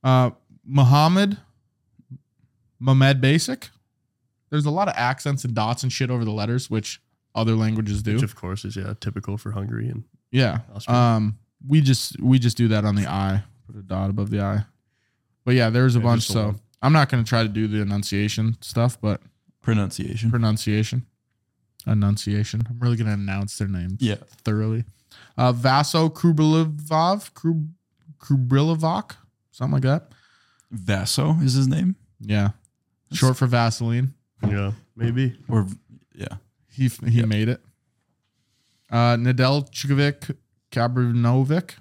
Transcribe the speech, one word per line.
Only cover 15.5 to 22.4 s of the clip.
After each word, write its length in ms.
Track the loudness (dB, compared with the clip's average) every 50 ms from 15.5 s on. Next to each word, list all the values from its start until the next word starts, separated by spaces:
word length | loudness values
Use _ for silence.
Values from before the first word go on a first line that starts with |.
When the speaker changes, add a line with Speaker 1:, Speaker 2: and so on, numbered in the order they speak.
| 2
Speaker 2:
yeah, 160 | 4 4 2
there's 260 | 2 4 4 4 4
a 20 | 4
Speaker 3:
Yeah, 60 | 4
Speaker 2:
bunch, 160 | 4 2 2
Speaker 3:
just 100 | 0 0
a 20 | -2
Speaker 2:
so 100 | -2 -2
Speaker 3:
one. 140 | -2 -4 -6 _ _ _ _ 2
Speaker 2:
I'm 100 | 4 4
not 160 | 4 4 2
gonna 160 | 2 -2 0
try 180 | 0 0 0 0
to 60 | 0
do 180 | 0 -2 -2
the 140 | 0 0 -2
enunciation 760 | -2 0 -2 -2 -4 -2 -2 -2 -2 -2 -2 -2 -2 -2 -2 -4
stuff, 400 | -8 -6 -2 0 0 0 -2 -2
but 200 | -4 -4 -4 -4 _ _ _ _ _ _ _ _
Speaker 1:
Pronunciation. 680 | _ 0 0 0 0 -2 -4 -8 -8 -6 -6 -4 -2 -2
Speaker 2:
pronunciation. 720 | 0 0 0 0 0 0 -2 -2 0 0 0 -2 -2 -6 -6 _ _ _ _ _ _ _ _ _ _ _ _ _ _ _ -4
Enunciation. 760 | -2 0 2 2 2 0 0 -2 -4 -2 -2